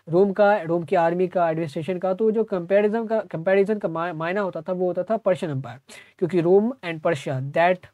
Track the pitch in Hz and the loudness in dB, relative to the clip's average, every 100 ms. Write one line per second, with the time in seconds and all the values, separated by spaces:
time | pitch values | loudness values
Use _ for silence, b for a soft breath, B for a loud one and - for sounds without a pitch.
0 | - 170 202 190 202 208 165 175 165 185 | -2 2 2 4 4 4 0 -4 0 2
1 | 165 175 180 180 170 160 165 170 156 180 | 2 2 0 0 0 -2 -4 -6 -6 -4
2 | 185 185 220 220 220 185 170 196 208 226 | -4 0 0 0 -2 -4 0 2 2 0
3 | 220 220 180 165 175 196 196 208 196 160 | -2 -4 -4 -6 0 2 2 0 -4 -4
4 | 175 156 165 196 190 170 156 185 180 175 | -4 -4 -4 -2 -4 -6 -6 -2 -2 -2
5 | 170 220 196 180 170 135 120 120 - B | -2 -2 0 0 -2 -4 -6 -12 -20 B
6 | B _ 165 180 165 196 220 269 175 165 | B _ 0 2 4 4 4 -2 -8 -4
7 | 175 147 160 131 135 165 175 180 - | -2 -2 -4 -6 -2 2 2 2 -6